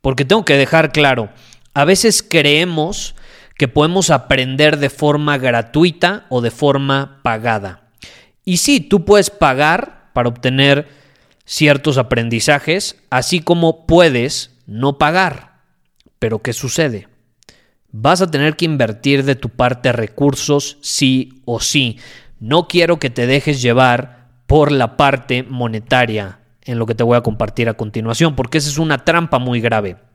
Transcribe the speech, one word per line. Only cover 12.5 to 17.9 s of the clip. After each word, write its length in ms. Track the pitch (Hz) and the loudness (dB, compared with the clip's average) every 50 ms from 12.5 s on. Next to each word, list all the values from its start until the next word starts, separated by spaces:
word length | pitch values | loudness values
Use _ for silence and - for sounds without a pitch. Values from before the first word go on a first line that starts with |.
| 147 143 - - 165 196 - - - _ _ _ | 0 0 0 -2 -2 -2 -4 -8 -12 _ _ _
así 280 | 127 127 123 - 185 175 | -2 -2 -2 0 -2 -2
como 460 | 156 - 175 170 165 160 160 - _ | 0 0 0 2 2 0 0 -2 _
puedes 720 | - 160 175 180 160 131 120 117 143 - - - _ _ _ _ | 2 4 6 6 4 4 0 -2 -2 -4 -8 -10 _ _ _ _
no 320 | - 104 113 131 139 139 | -14 -8 -2 -2 -2 0
pagar. 640 | - - 147 165 185 190 170 - - - _ _ _ _ _ _ _ _ _ _ _ _ _ _ | 0 0 0 2 0 0 0 -4 -10 -18 _ _ _ _ _ _ _ _ _ _ _ _ _ _
Pero 220 | _ - 110 110 107 | _ -4 -4 -4 -4
¿qué 120 | - 127 117 | -6 -8 -8
sucede? 540 | - - 127 - - 160 139 113 98 - _ _ _ _ _ _ _ _ - _ _ _ _ _ _ _ _ | -6 -8 -6 -2 -2 -2 -2 -2 -6 -12 _ _ _ _ _ _ _ _ -20 _ _ _ _ _ _ _ _